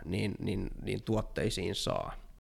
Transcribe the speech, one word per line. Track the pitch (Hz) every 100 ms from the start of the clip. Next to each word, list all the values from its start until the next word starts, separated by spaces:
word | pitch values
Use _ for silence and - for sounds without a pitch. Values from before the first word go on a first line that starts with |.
niin, | 76 95 104 -
niin, | 98 98 95 -
niin | - 101
tuotteisiin | 117 110 - - 87 - 90
saa. | 98 - 50 50 - - - _